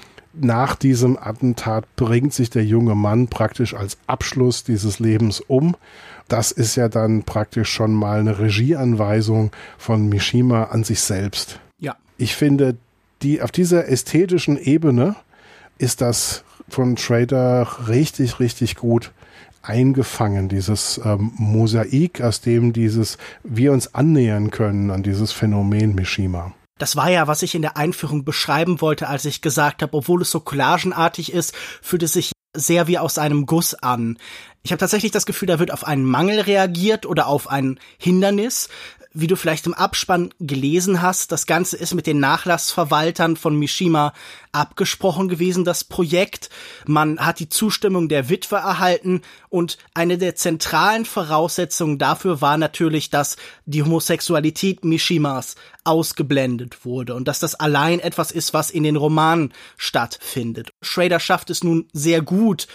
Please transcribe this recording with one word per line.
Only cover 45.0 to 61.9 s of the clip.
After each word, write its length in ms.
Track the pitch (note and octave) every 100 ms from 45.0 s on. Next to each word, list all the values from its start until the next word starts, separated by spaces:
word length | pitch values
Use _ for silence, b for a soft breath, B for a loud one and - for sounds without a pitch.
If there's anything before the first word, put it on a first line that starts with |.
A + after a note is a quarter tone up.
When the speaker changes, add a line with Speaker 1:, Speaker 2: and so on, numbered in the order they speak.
| F#3+ D#3+ F#3+
Speaker 2:
gewesen, 360 | E3 F3+ F3+ F3
das 180 | E3
Projekt. 680 | - - E3+ F3 G3+ - - B B B B
Man 340 | D3+ D#3 D#3
hat 200 | E3 -
die 100 | D#3+
Zustimmung 580 | - A3 - G3+ F#3 D#3+
der 220 | D3+ B2
Witwe 280 | F3+ - G3+
erhalten 640 | F3+ E3+ F#3 F3 F#3 F3+ B B B
und 300 | F3+ E3+ - b E3
eine 240 | E3+ F3+
der 160 | F3+ -
zentralen 720 | F3 D#3+ - D#3 F#3+ A3+ A3+
Voraussetzungen 920 | G#3+ D#3 D#3 E3 - E3+ - D#3+ C#3
dafür 440 | C#3 D#3 F#3+ D3+
war 160 | C#3+ D#3
natürlich, 520 | D#3 - E3 D#3 -
dass 280 | D3 C#3 - B B -
die 160 | D3+
Homosexualität 1040 | D3 E3 - E3 - D#3+ D3+ D#3 G3 F#3 E3
Mishimas 720 | D#3+ - E3+ D3 C3 - - B B E3
ausgeblendet 1000 | D#3+ D3+ - C#3 C#3 C3 A#2+ B2 - B2
wurde 300 | B2+ B2 B2
und 120 | B2+
dass 120 | C3+
das 160 | D#3+ -
allein 440 | D#3 C#3+ D#3 F3
etwas 320 | E3+ E3+ D#3
ist, 220 | E3 -
was 160 | D#3 D#3
in 140 | E3+
den 120 | D3+ D3+
Romanen 580 | D3+ D#3 D#3+ E3+ C#3 B B B
stattfindet. 920 | - C3 A#2 - - C3 A#2 A2+ A2+ _
Schrader 360 | - - F3 E3+
schafft 300 | - F3+ -
es 140 | E3+
nun 240 | F3 E3 -